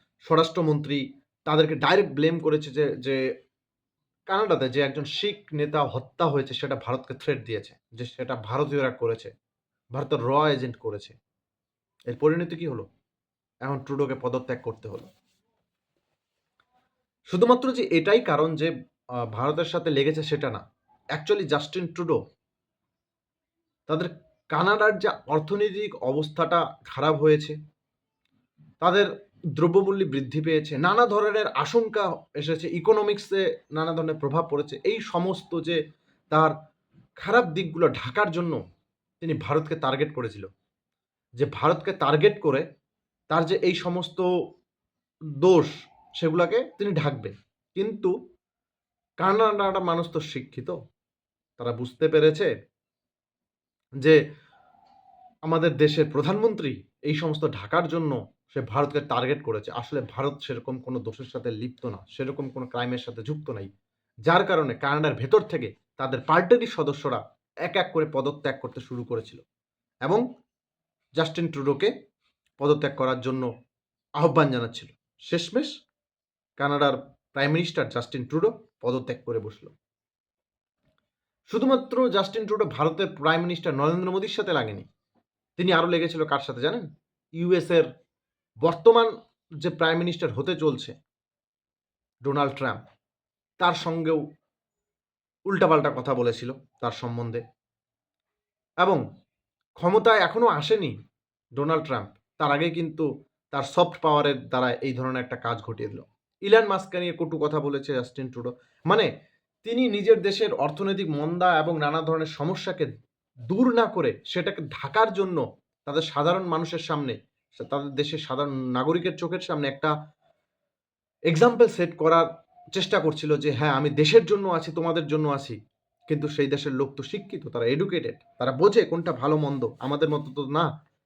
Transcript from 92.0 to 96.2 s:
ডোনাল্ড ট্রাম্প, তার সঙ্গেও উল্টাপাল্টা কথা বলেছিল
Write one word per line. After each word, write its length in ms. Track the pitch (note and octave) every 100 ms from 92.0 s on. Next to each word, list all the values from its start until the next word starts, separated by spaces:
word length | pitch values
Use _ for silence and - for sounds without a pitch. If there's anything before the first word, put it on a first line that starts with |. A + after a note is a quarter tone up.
| _ _
ডোনাল্ড 320 | C3+ C#3 C#3
ট্রাম্প, 300 | - C3 G2+ - _ _ _ _ _ _ -
তার 160 | F3+
সঙ্গেও 560 | E3+ E3+ E3 D#3 D#3+ D3+ - _ _ _ _ _ _ _ _ _ _
উল্টাপাল্টা 480 | F#3+ F#3+ F3+ D#3 D3 B2
কথা 180 | B2+
বলেছিল 400 | B2